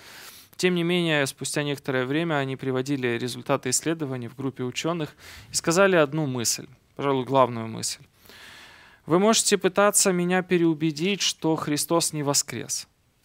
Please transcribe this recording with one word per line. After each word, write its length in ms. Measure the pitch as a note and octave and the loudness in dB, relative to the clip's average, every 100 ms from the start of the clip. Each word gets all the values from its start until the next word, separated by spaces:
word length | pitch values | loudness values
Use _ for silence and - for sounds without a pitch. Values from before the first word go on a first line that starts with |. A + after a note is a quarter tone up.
| - - - - - - | -18 -20 -20 -20 -20 -2
Тем 200 | F3+ F3 | 0 2
не 80 | |
менее, 420 | E3+ F3+ E3 D3+ C3+ | 2 0 2 2 0
спустя 360 | - C3+ D#3 | -4 -6 -4
некоторое 420 | D3 C#3 - C3 B2+ | -4 -4 -2 -2 0
время 300 | D3 E3+ D3 | -2 0 -2
они 200 | C3+ C3 | -2 -4
приводили 600 | C3 B2+ C3 C#3 B2+ A#2 | -4 -2 -2 -2 -2 -2
результаты 520 | B2 B2 A#2+ C3+ B2+ | -4 -8 -2 -2 0
исследований 580 | B2+ D3+ E3 C#3+ C3 A#2 | -2 -2 -4 -4 -6 -10
в 60 | - | -8
группе 280 | C3+ B2 | -8 -6
учёных 520 | B2+ - E3 F3 D3 - - - - | -8 -4 -4 -4 -6 -10 -20 -20 -8
и 40 | - | -4
сказали 400 | - E3+ G3 F3 | 0 4 6 6
одну 280 | D3 D#3+ D3 | 4 2 -2
мысль, 420 | B2+ A2 - - - _ - | -2 -2 -4 -8 -20 _ -6
пожалуй, 300 | C#3 C3+ A#2+ | -2 0 2
главную 420 | C3+ B2 A#2+ A2+ | 4 4 2 -8
мысль. 340 | A2+ A#2 - - _ - - - - - - - - - | -6 -8 -8 -14 _ -20 -20 -20 -20 -20 -20 -20 -20 -2
"Вы 140 | E3+ | 2
можете 380 | G#3 A3 - G3+ | 4 4 2 2
пытаться 540 | F#3 F3+ G#3 G3+ G3+ | 2 4 4 4 2
меня 300 | F3+ F3 F#3 | 2 2 0
переубедить, 800 | F3+ F3+ E3+ D3+ D#3+ C#3+ F3+ G3 | 2 2 2 2 -2 0 -2 0
что 340 | - - D#3+ D#3 | -2 -2 0 0
Христос 580 | - D3 - E3+ D#3+ | 0 -2 0 0 0
не 100 | D3+ | -2
воскрес. 640 | C#3 C#3 - A#2 C3 - - _ _ _ | 0 0 0 -6 -8 -8 -10 _ _ _